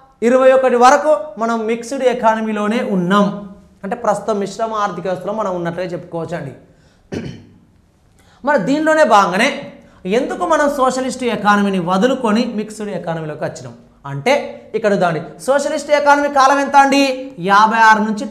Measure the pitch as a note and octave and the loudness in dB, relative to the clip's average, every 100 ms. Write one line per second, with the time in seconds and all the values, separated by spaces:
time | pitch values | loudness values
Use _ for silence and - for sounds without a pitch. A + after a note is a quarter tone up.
0 | _ _ A3+ B3+ C4 C4 C4 A#3+ B3 C#4+ | _ _ 2 4 6 4 2 4 6 6
1 | D4+ D4 - G3+ A3+ A3+ A3 A#3 - C#4 | 2 0 -2 -6 -4 -4 -4 -6 -6 -2
2 | B3 A#3 A3 A3 A3 G#3+ G#3 A#3+ G#3 F#3+ | -2 2 0 0 -2 -2 -2 -2 -2 -2
3 | F3 G3+ F#3 - - - _ _ G3 A#3 | 2 2 2 -2 -14 -20 _ _ -10 -4
4 | G#3+ G#3 - G#3 G3 G#3+ A3+ G#3+ G3+ E3+ | -2 -2 -2 -4 -4 -6 -6 -4 -4 -4
5 | F#3 F3+ F#3 G#3+ G3 F3+ F3 E3+ F3+ E3+ | -6 -6 -6 -6 -4 -4 -6 -6 -8 -10
6 | - E3+ D#3+ E3+ C#3 A#2+ _ _ _ _ | -10 -10 -8 -10 -10 -16 _ _ _ _
7 | _ - F#3 A#2+ - _ _ _ _ _ | _ -10 -10 -16 -20 _ _ _ _ _
8 | _ _ _ _ B3+ C#4+ F#3 D4 D#4 D#4 | _ _ _ _ 0 0 2 0 2 4
9 | C#4 G#3+ F#3+ F#3 C4+ - - - _ _ | 6 4 4 2 0 -2 -14 -20 _ _
10 | F#3 - - F4+ F4 D4+ D4 C#4+ B3+ B3+ | -4 -2 -2 -4 0 0 0 0 0 0
11 | C4 - A#3+ G#3+ G#3 G#3 G3+ F#3+ E3 F#3 | -6 -4 -4 0 2 2 2 -2 -2 0
12 | B3 C4 A3+ G#3 B3+ G#3 G#3+ - G#3 F#3 | 0 0 0 0 -2 -6 -8 -10 -10 -8
13 | E3+ D#3+ D#3 D3 E3 - B2 - _ _ | -8 -8 -8 -8 -8 -10 -18 -20 _ _
14 | C#3 C#3 F3+ C#4+ - - - A3 G#3+ G3 | -12 -6 0 0 -2 -14 -8 -4 0 0
15 | F3 D#3 - - - C#4 C#4+ D4+ - D4 | 0 -2 -8 -10 -2 -2 0 -6 0 2
16 | C#4+ C#4+ C#4+ C#4 C4 C#4 C4+ C#4 C#4 C#4 | 4 2 2 4 4 4 4 4 6 4
17 | C#4 B3+ - - F3 G3+ A3 A3+ A3 G#3+ | 2 0 -10 -8 2 4 4 6 6 6
18 | G#3+ G#3 C4 | 2 -4 -6